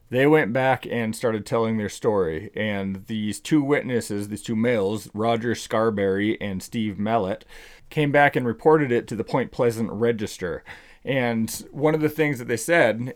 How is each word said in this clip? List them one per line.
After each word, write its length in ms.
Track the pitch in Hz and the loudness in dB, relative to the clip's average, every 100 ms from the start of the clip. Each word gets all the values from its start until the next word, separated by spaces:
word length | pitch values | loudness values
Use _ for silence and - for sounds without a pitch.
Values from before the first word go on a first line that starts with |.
| - | -4
they 200 | 123 143 | 2 6
went 240 | 156 101 | 6 4
back 340 | 131 131 123 - | 2 2 2 -2
and 300 | 117 110 113 | -4 -4 -2
started 280 | 120 110 | -2 -2
telling 340 | 101 117 113 110 | -2 0 0 0
their 100 | 101 | -4
story, 640 | - 123 101 85 80 104 | -2 0 2 2 -2 -6
and 520 | - 107 101 98 95 98 | -4 -4 -2 -4 -6 -6
these 340 | 110 107 98 | -4 -4 -6
two 240 | - 156 | 0 2
witnesses, 640 | 139 143 - 120 - 101 104 | 4 0 0 -2 -2 -4 -6
these 140 | 107 | -8
two 120 | - | -4
males, 560 | 110 120 117 98 107 - | 0 2 2 0 -2 -6
Roger 420 | 101 117 117 117 110 | -2 0 0 0 -4
Scarberry 800 | - 110 113 101 98 98 107 - | -2 0 2 2 2 2 0 0
and 220 | 101 95 | -4 -8
Steve 340 | - 120 107 95 | -6 -4 -4 -2
Mallet, 480 | 104 113 92 110 - - - - - | 0 0 0 -4 -10 -20 -20 -20 -8
came 220 | 156 143 | -2 2
back 240 | 143 143 147 | 4 4 2
and 100 | 123 | -2
reported 460 | 110 160 156 139 | 2 6 6 4
it 160 | 120 - | 0 0
to 80 | 113 | -6
the 80 | |
Point 260 | - 143 110 | -2 -2 -2
Pleasant 400 | - 123 113 113 | 0 0 0 -4
Register. 720 | 104 117 113 104 - 87 69 - - - - | 0 0 0 -4 -6 -6 -6 -12 -20 -20 -10
And 460 | - 135 120 117 110 - - | -4 0 0 0 -2 -6 -12
one 240 | 143 151 156 | -2 0 2
of 40 | |
the 80 | 151 | 0
things 300 | 151 151 127 | 0 0 -2
that 80 | 117 | -4
they 100 | 117 | -4
said 560 | - 170 120 110 123 | 2 4 4 2 -6